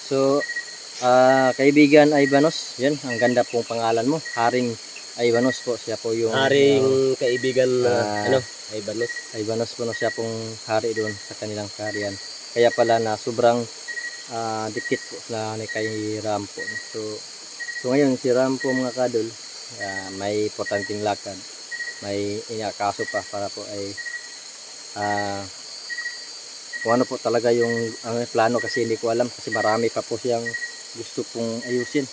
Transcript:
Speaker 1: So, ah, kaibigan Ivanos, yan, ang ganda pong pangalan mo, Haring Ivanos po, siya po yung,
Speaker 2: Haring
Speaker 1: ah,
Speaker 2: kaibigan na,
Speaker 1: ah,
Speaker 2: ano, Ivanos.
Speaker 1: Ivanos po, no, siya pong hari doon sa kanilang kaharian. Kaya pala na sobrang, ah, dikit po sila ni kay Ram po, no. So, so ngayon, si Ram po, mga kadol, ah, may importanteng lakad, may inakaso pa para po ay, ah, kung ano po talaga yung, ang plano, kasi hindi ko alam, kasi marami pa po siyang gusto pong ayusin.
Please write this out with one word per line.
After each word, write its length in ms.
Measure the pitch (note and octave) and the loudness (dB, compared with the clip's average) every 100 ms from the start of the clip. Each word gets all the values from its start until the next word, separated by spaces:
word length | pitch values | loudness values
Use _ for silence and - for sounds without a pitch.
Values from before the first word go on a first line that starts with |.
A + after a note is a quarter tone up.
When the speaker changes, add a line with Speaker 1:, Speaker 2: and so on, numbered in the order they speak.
Speaker 1:
So, 400 | - C3+ C3+ C#3+ - - - - - - | 0 2 4 4 0 -8 -8 -12 -12 0
ah, 560 | B2 B2+ B2+ C3 C3 B2 | 6 8 8 8 4 6
kaibigan 560 | C3+ C#3+ D3 D3+ D3 | 6 8 10 10 10
Ivanos, 640 | D3+ C#3 C#3 D3+ - - - | 6 6 6 4 2 -8 0
yan, 220 | C3 D3 | 0 0
ang 160 | C3 A#2 | -2 2
ganda 320 | A#2+ B2 A#2 | 4 4 2
pong 160 | A#2+ | 0
pangalan 400 | A#2 A#2 A2+ A#2 A#2+ | -2 0 2 2 2
mo, 140 | D#3 - - | 0 -2 0
Haring 400 | A#2+ B2+ B2 A2+ - - - - | 2 2 0 -4 -10 -14 -14 0
Ivanos 460 | A#2+ A#2 B2+ - | 2 4 2 0
po, 160 | - A#2 | -4 -6
siya 160 | - A2 | -4 -4
po 160 | A#2 | -2
yung, 240 | A2+ A2+ B2+ | 0 0 2
Speaker 2:
Haring 480 | C3+ C#3 C#3 C#3 | 4 6 6 6
Speaker 1:
ah, 320 | C3 C3+ C3 C3 | 4 4 2 2
Speaker 2:
kaibigan 560 | C3 B2 C3 B2 B2+ B2+ | 0 2 2 4 4 4
na, 140 | A#2+ A#2+ | 4 2
Speaker 1:
ah, 320 | G#2+ G#2 G#2 | 2 0 2
Speaker 2:
ano, 120 | C3 B2+ - - | 2 0 -12 -10
Ivanos. 400 | G#2+ G2+ G#2+ A#2+ - - | -8 -6 -4 -4 -6 -10
Speaker 1:
Ivanos 380 | - G#2+ A2+ A#2 | -6 -4 -2 -2
po, 160 | - A#2 | -4 -4
no, 80 | A2 | -2
siya 160 | A2+ | -2
pong 180 | G#2+ A2+ A2+ A2 A2 - | -2 -4 -4 -8 -10 -2
hari 240 | A2 A#2 | 0 0
doon 180 | A2 G#2+ | -2 -2
sa 240 | G2+ - - | -4 -10 -8
kanilang 340 | G#2+ G#2 G#2 | -6 -6 -6
kaharian. 420 | - G#2+ G#2 G2+ G2 - - - | -6 -6 -4 -4 -6 -12 -12 -6
Kaya 160 | A#2+ A#2 | 4 4
pala 300 | A#2+ A#2 A2+ | 6 4 4
na 160 | A2 G#2+ | 2 -2
sobrang, 480 | - A#2 A#2 A#2+ A#2 - - - - - - | -4 4 4 4 -2 -10 -10 -8 -8 -12 -10
ah, 380 | A#2 A2+ A2 A2 | -6 -4 -4 -4
dikit 320 | A2 - C3 | -6 -4 -4
po 140 | - - | -4 -12
sila 380 | - A2+ A2 A2 | -6 -4 -4 -6
ni 80 | A2 | -4
kay 220 | A2 A2 G#2+ G#2+ G#2+ | -4 -2 -2 -4 -4
Ram 240 | G#2+ G#2 G2+ | -2 -2 -4
po, 140 | - | -8
no. 160 | - A2 - | -8 -8 -8
So, 100 | A2 G#2+ G#2+ - - - - - - | -8 -8 -8 -12 -14 -14 -12 -8 -6
so 80 | B2+ | 2
ngayon, 240 | C3+ C#3+ B2+ | 4 4 4
si 140 | C3 | 2
Ram 260 | B2 C3 C3 | 4 4 0
po, 140 | C#3 | 0
mga 240 | C3 B2+ | 0 0
kadol, 320 | A#2+ B2 A#2+ A2+ A#2 - - - A2+ | 0 0 0 -2 -6 -14 -14 -14 -8
ah, 280 | G2+ F#2+ F#2+ | -6 -6 -8
may 320 | F#2+ G2+ G#2+ G#2+ | -6 -2 0 -2
importanteng 560 | - G#2 G#2 G2+ G#2 | -2 -4 -2 -2 -2
lakad, 340 | G#2 G2+ G#2 F#2+ - - - - - - | -2 -2 -6 -12 -12 -14 -12 -8 -8 -8
may 380 | G2+ G2+ G2+ G#2 - | -6 -2 -2 -4 -6
inakaso 540 | A2 G#2+ - G2+ G2 A2 | -6 -6 -2 -2 -2 -4
pa 180 | G#2+ F#2 | -4 -4
para 240 | G#2 G2+ | -6 -6
po 160 | - G2+ | -8 -8
ay, 220 | G2+ G2 G2+ - - - - - - - - - G#2+ | -8 -8 -8 -8 -10 -10 -14 -14 -14 -14 -14 -12 -4
ah, 460 | G#2 G#2 G2+ G2 G2 - - - - - - - - - - - - - | -2 0 -2 -4 -8 -12 -12 -12 -10 -8 -8 -8 -12 -12 -12 -14 -12 -6
kung 140 | A2+ | 0
ano 100 | A#2+ | 2
po 140 | B2+ B2+ | 2 -2
talaga 320 | A#2 A#2 A#2+ | 0 2 4
yung, 240 | A#2+ A#2 A#2 A#2 A2 A#2 | 4 4 0 -2 -6 -6
ang 160 | A#2 A#2+ | -4 -2
plano, 320 | A#2 A2+ A#2+ | 2 4 2
kasi 280 | G#2+ B2+ A2+ | 0 0 0
hindi 100 | A2 | 0
ko 140 | A#2 | 0
alam, 160 | A2+ B2 | 2 0
kasi 220 | - - | -2 -4
marami 400 | G#2+ G#2+ A2 A#2 | 0 2 2 2
pa 100 | - | -2
po 160 | - A2+ | -4 -4
siyang 300 | B2+ A#2 A#2 A2+ - - - | 0 0 -2 -6 -8 -10 -14
gusto 300 | A#2 A2+ - A#2 | -12 -8 -6 -6
pong 340 | A#2+ A#2 A2+ B2 | -4 -4 -4 -2
ayusin. 380 | B2 A#2+ D3 C3+ | -2 0 -2 -4